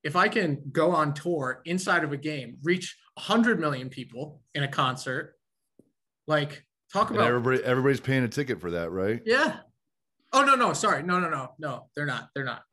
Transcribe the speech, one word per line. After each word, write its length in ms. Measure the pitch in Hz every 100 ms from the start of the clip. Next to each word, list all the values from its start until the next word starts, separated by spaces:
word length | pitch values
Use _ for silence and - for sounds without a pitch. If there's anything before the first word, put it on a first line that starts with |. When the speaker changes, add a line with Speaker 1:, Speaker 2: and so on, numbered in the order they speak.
Speaker 1:
if 100 | 151
I 140 | 175 208
can 340 | 226 175 139 143
go 220 | 165 160
on 200 | 170 151
tour 480 | 147 175 165 127 127
inside 400 | 165 185 190 175
of 80 | 151
a 40 | 143
game, 420 | 151 151 117 127
reach 340 | 147 185 - - _ -
a 40 |
hundred 360 | - 226 233 170
million 300 | 151 131 131
people 540 | 131 120 117 151 - _
in 80 | 147
a 60 | 139
concert, 680 | - 131 127 135 131 - _ _ _ _ _ _ _ _ _ -
like, 360 | 151 147 - _ _ _
talk 160 | 190 226
Speaker 2:
And 80 | 208
Speaker 1:
about 100 | 127
Speaker 2:
everybody, 360 | 123 120 131
everybody's 340 | 117 127 135 131
paying 240 | - 135
a 60 | 120
ticket 320 | 143 131 98
for 100 | 87
that, 180 | 85 85
right? 300 | 92 95 120
Speaker 1:
Yeah. 320 | 220 254 302 - - _ _ _ _ _ _
Oh, 120 | 262
no, 100 | 277
no, 200 | 262 220
sorry. 280 | 143 214 147
No, 160 | 175 180
no, 100 | 170
no, 260 | 147 127 -
no, 280 | 151 120 - -
they're 100 | 147
not. 220 | 120 -
They're 100 | 143
not. 180 | 131 117 _